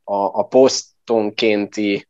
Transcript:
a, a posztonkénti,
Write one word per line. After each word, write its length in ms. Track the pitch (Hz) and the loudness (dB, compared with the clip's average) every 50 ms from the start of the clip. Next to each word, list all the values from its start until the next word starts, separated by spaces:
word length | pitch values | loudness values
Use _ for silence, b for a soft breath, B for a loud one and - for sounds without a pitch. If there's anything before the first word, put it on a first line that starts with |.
| _ | _
a, 100 | - 101 | -6 -4
a 320 | 98 101 95 - 104 101 | -2 -2 -2 -2 -4 -4
posztonkénti, 1600 | - - 127 135 127 - - - _ _ _ _ - 117 113 107 104 107 - 117 110 104 104 101 98 - 107 107 101 101 101 - | 2 4 4 4 4 4 -2 -8 _ _ _ _ -2 -2 0 0 -2 -4 -2 0 0 0 0 -2 -4 -6 -4 -2 -2 -2 -4 -6